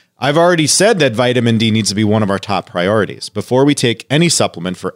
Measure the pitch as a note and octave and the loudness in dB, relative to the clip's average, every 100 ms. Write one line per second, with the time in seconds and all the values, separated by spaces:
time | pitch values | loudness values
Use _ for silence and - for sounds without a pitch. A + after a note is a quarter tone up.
0 | _ _ C3 D#3 E3+ E3+ D3 - G3+ G3+ | _ _ -2 2 2 2 2 2 2 2
1 | C#3 A2+ B2 B2 A#2 A2+ A2+ A2 G2+ G2 | 0 2 0 0 0 2 2 0 -2 -2
2 | G#2+ G#2+ G#2 G2 - F#2+ - F2+ F2+ A2 | 0 0 0 -2 -4 -6 -4 -4 0 0
3 | F#2 - - G#2 - B2+ C#3+ C#3 A#2+ A2 | -2 -6 -12 -10 -2 2 2 2 -2 -4
4 | - C#3+ E3+ - G#2 E2+ F2+ F#2 F#2 | -2 0 0 0 -2 -4 -8 -8 -10